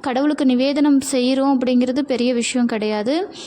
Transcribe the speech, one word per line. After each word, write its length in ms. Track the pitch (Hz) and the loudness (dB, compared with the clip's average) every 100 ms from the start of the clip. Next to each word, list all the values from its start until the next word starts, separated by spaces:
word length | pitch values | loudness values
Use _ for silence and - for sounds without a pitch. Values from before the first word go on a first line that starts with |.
கடவுளுக்கு 440 | 285 247 294 294 277 | -4 -2 -2 0 2
நிவேதனம் 560 | 247 269 294 294 277 | 2 0 2 4 2
செய்கிறோம் 580 | - 262 247 262 269 269 | 2 0 0 2 2 0
அப்படிங்கிறது 420 | 254 247 247 262 | 2 2 2 -2
பெரிய 320 | 285 247 247 | -2 0 0
விஷயம் 340 | 240 226 254 240 | 0 -2 -2 0
கிடையாது. 680 | 226 214 214 214 320 403 - | -2 -2 -2 -2 -2 -4 -10